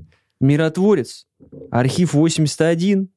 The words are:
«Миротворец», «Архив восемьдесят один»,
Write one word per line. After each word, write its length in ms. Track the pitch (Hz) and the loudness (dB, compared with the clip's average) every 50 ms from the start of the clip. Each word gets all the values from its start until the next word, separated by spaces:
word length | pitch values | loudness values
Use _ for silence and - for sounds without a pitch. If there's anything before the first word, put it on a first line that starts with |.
| - - _ _ _ _ _ - | -20 -20 _ _ _ _ _ -2
«Миротворец», 840 | 131 135 143 147 160 160 156 180 190 208 208 165 117 - - - - _ _ _ - - - - - - | 0 2 2 2 0 0 0 0 2 2 2 2 0 -4 -10 -20 -20 _ _ _ -20 -20 -20 -20 -12 -4
«Архив 440 | - 117 123 131 127 - 180 151 - | 0 0 0 0 0 0 0 0 2
восемьдесят 480 | 143 156 165 - - 156 143 - - 160 | 2 2 2 2 0 -2 -2 0 0 0
один», 480 | 165 170 165 175 196 202 190 190 185 _ | 0 0 0 0 0 0 0 -2 -6 _